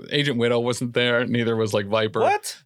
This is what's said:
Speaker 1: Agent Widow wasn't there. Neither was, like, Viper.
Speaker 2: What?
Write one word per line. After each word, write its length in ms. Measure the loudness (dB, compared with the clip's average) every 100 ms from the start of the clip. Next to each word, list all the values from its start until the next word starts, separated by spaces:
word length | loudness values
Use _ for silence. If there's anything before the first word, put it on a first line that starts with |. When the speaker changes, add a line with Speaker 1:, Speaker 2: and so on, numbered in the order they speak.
| -4
Speaker 1:
Agent 300 | -2 0 0
Widow 220 | 2 2
wasn't 340 | 0 -2 -2
there. 320 | 0 2 2 2
Neither 300 | 0 0 0
was, 180 | 0
like, 120 | 0 0
Viper. 340 | 0 0 2
Speaker 2:
What? 420 | 2 0 -4 -14